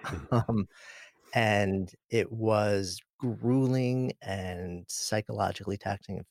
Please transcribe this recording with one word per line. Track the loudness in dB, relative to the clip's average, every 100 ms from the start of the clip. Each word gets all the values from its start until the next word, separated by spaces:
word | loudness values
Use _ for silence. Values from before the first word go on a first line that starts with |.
<laughs> | -10 -8 0
Um, | 2 2 0 -2 -8 -20 -20 -20 _ -4
and | 2 4 4 4 0 -2 -10 -2
it | 0 0
was | 0 2 4 4 2 0 -8 -14 -6
grueling | -6 -2 2 4 4 2 2 0 -2 -4
and | -6 -6 -4 -6 -6 -8 -8
psychologically | -8 -2 -2 -2 -2 -2 -2 -6 -6
taxing | -4 -6 -6 -10
and | -6